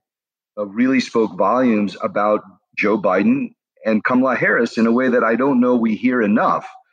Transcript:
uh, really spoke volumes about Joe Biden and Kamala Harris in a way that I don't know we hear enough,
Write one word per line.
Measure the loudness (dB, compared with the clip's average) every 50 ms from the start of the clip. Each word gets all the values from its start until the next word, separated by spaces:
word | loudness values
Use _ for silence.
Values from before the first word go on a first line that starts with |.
| _ _ _ _ _ _ _ _ _ _ _ -10
uh, | -10
really | -6 -2 -2 0 0 0 -2
spoke | -4 -2 0 0 0 0 0 0
volumes | 0 2 2 2 2 2 2 0 0 -2 -4 -6
about | -8 -6 -4 -2 0 0 0 -2 -4 -8 -20 _ _ _ _
Joe | -4 -2 0 0 0
Biden | 0 0 0 2 2 2 2 0 -2 -6 -10 _ _ _ _ _ -4
and | -2 -2 0 0
Kamala | 0 0 2 2 0 0
Harris | 0 0 0 0 0 0 -2 0
in | 0 0
a | 2
way | 2 2 2 2
that | 2 2 2
I | 0 0
don't | 0 0 2 2 2
know | 2 2 2
we | 2 0 -2 -2
hear | -2 -2 0 0 0
enough, | 0 2 2 2 0 0 -2 -4 -6 -10 -20 -20 _ _